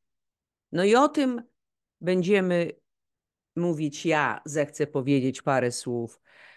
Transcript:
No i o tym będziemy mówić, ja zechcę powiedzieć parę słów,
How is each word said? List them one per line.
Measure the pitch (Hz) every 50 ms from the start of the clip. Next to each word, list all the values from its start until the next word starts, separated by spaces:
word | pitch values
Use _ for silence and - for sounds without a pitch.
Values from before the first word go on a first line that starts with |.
| _ _ _ _ _ _ _ _ _ _ _ _ _ -
No | - 165 185
i | 202 220
o | 247 285 302
tym | 294 302 277 262 247 233 233 _ _ _ _ _ _ _ _ _ _ -
będziemy | - 170 185 185 175 175 208 196 185 180 180 175 170 160 - _ _ _ _ _ _ _ _ _ _ _ _ _ _ _ -
mówić, | 165 175 175 165 151 160 147 147 - -
ja | 170 160 151 143 123 110 - -
zechcę | - 143 156 143 143 - - 147
powiedzieć | 143 - 143 127 135 143 139 123 131 131 -
parę | - 151 139 131 123 123
słów, | 120 - - 131 120 120 117 113 - _ _ _ _ - - - -